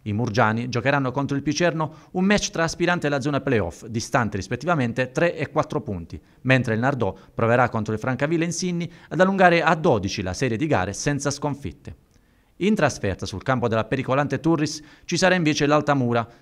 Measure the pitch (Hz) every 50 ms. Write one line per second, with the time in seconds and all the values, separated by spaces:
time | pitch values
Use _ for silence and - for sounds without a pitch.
0 | _ 107 101 107 123 117 98 123 113 107 110 113 120 127 117 120 110 139 143 143
1 | 135 127 120 139 139 139 139 139 139 151 147 151 175 170 160 160 156 - - -
2 | - - - 180 185 196 208 196 - - - 165 165 160 - - 170 170 175 175
3 | - 147 143 139 143 147 143 131 - 143 127 107 90 85 - - - 117 107 113
4 | - - - 131 117 107 - 98 95 - 123 120 143 175 175 147 123 - - 131
5 | 127 127 - - 170 170 - - 139 - 135 151 139 - 151 147 - - 101 85
6 | 82 - - 82 - _ _ _ - 127 131 127 117 113 110 110 120 139 143 123
7 | 104 95 - - - - _ - 117 110 120 123 123 113 - 113 104 113 110 107
8 | 113 127 127 120 143 147 170 160 165 175 165 - 185 180 175 170 175 170 - -
9 | - - 156 - 185 190 196 190 185 180 170 170 151 160 180 160 156 175 127 104
10 | 92 98 - - 92 92 90 - 139 127 113 101 151 156 135 98 92 98 98 -
11 | - 147 147 135 139 143 135 - - 147 135 139 - 87 76 - - 90 82 -
12 | _ _ _ _ _ _ _ _ _ _ _ - 175 208 220 185 156 131 - -
13 | - 101 87 - - - - 90 - - 131 123 107 117 113 110 107 - 143 131
14 | 127 - 131 139 147 139 143 127 - 160 165 147 151 151 - - - - - -
15 | - - 175 156 185 180 180 185 160 151 151 - 147 143 147 151 143 - 143 139
16 | 123 120 117 117 110 - - -